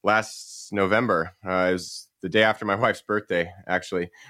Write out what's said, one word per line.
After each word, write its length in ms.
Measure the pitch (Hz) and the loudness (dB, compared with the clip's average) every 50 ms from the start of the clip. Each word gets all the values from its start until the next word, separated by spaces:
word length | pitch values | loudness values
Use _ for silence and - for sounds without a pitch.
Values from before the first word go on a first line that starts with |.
last 680 | - 101 104 110 110 - - - - - - - - - | 2 4 2 2 0 -2 -14 -16 -16 -18 -18 -18 -14 -6
November. 600 | 104 101 98 92 104 113 123 113 95 82 82 87 _ _ - | 0 0 2 4 4 2 2 2 0 0 0 -4 _ _ -6
Uh, 240 | 92 92 92 92 90 | -2 0 2 2 2
it 20 | |
was 360 | 92 90 85 - - - - _ _ _ | 0 -2 -4 -10 -16 -18 -20 _ _ _
the 60 | - 92 | -10 0
day 160 | 82 107 110 | 2 4 4
after 200 | 110 107 - 110 | 4 2 0 -2
my 100 | 104 98 | -2 0
<laughs> 20 | |
wife's 260 | 104 127 113 98 - | 2 2 0 0 -2
birthday, 500 | _ - 104 107 - _ 92 87 85 87 - - - | _ -2 -2 -2 -2 _ -2 -2 -2 -2 -8 -18 -6
actually. 420 | - 92 92 - - 98 90 87 90 _ - - | -4 -4 -4 -2 -4 -6 -6 -6 -6 _ -20 -20